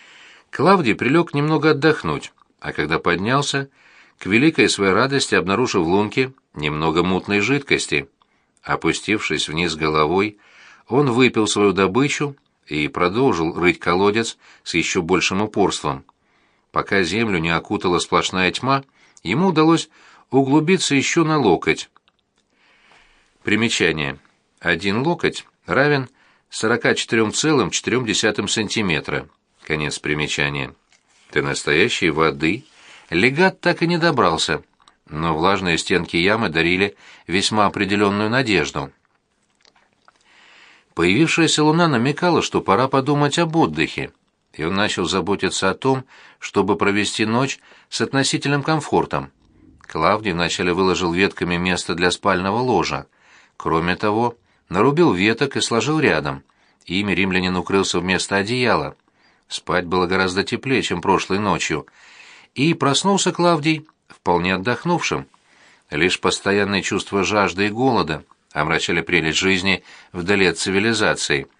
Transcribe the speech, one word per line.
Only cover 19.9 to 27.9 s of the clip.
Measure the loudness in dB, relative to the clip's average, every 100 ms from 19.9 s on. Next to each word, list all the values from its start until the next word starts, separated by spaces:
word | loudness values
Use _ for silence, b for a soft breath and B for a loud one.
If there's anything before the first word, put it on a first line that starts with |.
| b b b b
углубиться | 0 4 2 2 0 2 0
еще | 0 0 2
на | 2
локоть. | 2 2 2 -2 -6 _ _ _ _ _ _ b b b b b b b b b
Примечание. | -2 0 2 2 0 0 -4 -8 _ _ _ _
Один | -2 0 0 -2
локоть | -2 -2 -2 -4 -10 _ -2
равен | 0 2 0 -4 b b b b
сорока | -6 -2 0 0 -2
четырем | 0 0 0
целым | 0 0 2 0
четырем | -2 -2